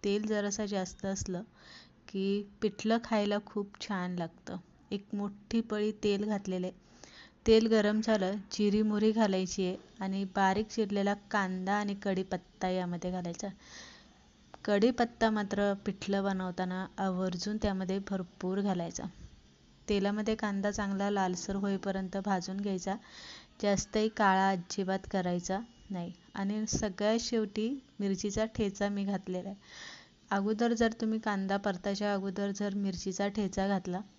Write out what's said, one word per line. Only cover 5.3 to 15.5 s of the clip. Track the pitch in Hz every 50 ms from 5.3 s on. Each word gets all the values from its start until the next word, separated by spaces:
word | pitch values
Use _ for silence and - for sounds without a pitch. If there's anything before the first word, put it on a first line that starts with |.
| 202 - - - - 226
पळी | 226 - 220 214 208 214 214 - -
तेल | 208 202 196 208
घातलेले, | 214 214 196 202 - 190 185 180 180 - - - - - - - - - - - - _ _ _
तेल | - 220 220 220
गरम | 220 220 220 202 208 208 214
झालं, | 214 226 220 208 190 185 202 214 196 -
जिरी | - - 208 208 202 214
मोहरी | 214 214 208 208 214 220
घालायची | 214 226 220 202 190 185 185 185 - - 190
आहे | 180 185 - - - - -
आणि | 190 190 190 196 196 190 190
बारीक | 202 196 190 190 202 220
चिरलेला | 214 - - 220 202 202 202 196 202 202 202 - -
कांदा | - 208 196 185 185 185 185 190 202
आणि | 208 208 202 202 202 -
कढीपत्ता | 202 190 180 190 190 196 180 - - _ - - 185
यामध्ये | 185 185 180 175 175 170 170 180
घालायचा. | 180 185 175 175 170 - - 196 196 - - - - - - - - - - - - - - - _ _ - - - - -
कढीपत्ता | - 208 202 202 247 247 - 240 233 - - 226 220
मात्र | 220 214 208 202